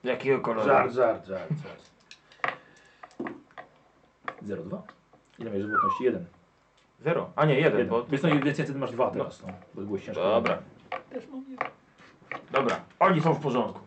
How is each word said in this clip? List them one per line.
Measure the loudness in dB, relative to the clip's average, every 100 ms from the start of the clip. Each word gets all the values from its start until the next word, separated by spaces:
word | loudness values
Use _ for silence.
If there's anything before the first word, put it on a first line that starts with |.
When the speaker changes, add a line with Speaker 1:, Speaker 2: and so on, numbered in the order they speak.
Speaker 1:
Jakiego | -2 -2 2 2
koloru? | 2 0 4
Speaker 2:
Żart, | 4 4
żart, | 2 2 2 -4
żart, | -10 -4 -6
żart. | -6 -16 -20 _ _ -20 _ -8 -8 -8 -20 -20 -20 _ -20 _ -12 -12 _ -20 -20 _ _ _ _ _ -14 -12
Zero | -10 -8
dwa. | -8 -10 -12 -20 _ _ _ -12
Ile | -6
miałeś | -4
żywotności? | 0 2 2 2
Jeden. | 0 0 -8 _ _ _ _ _ _ _
Speaker 1:
Zero. | -2 0 -2 2
A | 4
nie, | 6
jeden, | 4
Speaker 2:
Jeden. | 4 2
Speaker 1:
bo | 0 0
Speaker 2:
Wiesz | 0
co, | 4
nie, | 4
więcej, | 2 0 -4
ty | -4
masz | -6
dwa | 0 0
Speaker 1:
No. |
Speaker 2:
teraz, | 0 -6 -10
no. | -16 -16 -16
Bo | -12
byłeś | -6 -6 -6
ciężko | -2
Speaker 1:
Dobra. | 2 4 2
Speaker 2:
ranny. | -2 -6 -20 -12 -12 -10
Speaker 3:
Też | -12 -10
mam | -14 -14
jeden. | -8 -8 -10 _ _ -20 _ -16 -16 -2
Speaker 1:
Dobra, | 0 0 -2 -6 2
oni | 4 6
są | 4
w | 2
porządku. | 0 0 -2 -6